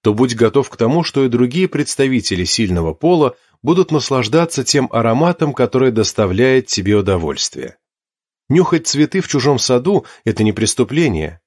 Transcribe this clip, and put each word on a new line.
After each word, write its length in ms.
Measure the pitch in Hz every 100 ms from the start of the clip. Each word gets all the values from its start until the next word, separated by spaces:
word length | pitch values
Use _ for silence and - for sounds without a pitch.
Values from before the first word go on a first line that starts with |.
то 140 | 110
будь 200 | 104 131
готов 340 | 113 113 139 131
к 80 | -
тому, 280 | 113 160
что 200 | 165 -
и 40 | 131
другие 400 | 120 127 147 185
представители 760 | 143 147 - 135 127 - 92
сильного 480 | 87 - 107 87 82
пола 440 | 78 160 175 139 - _ _
будут 300 | 127 170 185
наслаждаться 720 | 156 - 131 113 143 170 -
тем 240 | 123 147 127
ароматом, 640 | 117 113 117 170 175 151
который 380 | 135 123 131 131
доставляет 760 | 110 104 - 104 92 127 131 127
тебе 300 | - 95 104
удовольствие. 800 | 95 92 80 69 - 69 - - _ _ _ _ _ _ _
Нюхать 400 | 156 180 165 -
цветы 320 | 143 151 190
в 80 | -
чужом 320 | 143 127 131
саду — 440 | - 123 143 202 - -
это 180 | - -
не 100 | 107
преступление. 880 | 104 110 - 113 143 160 85 78 82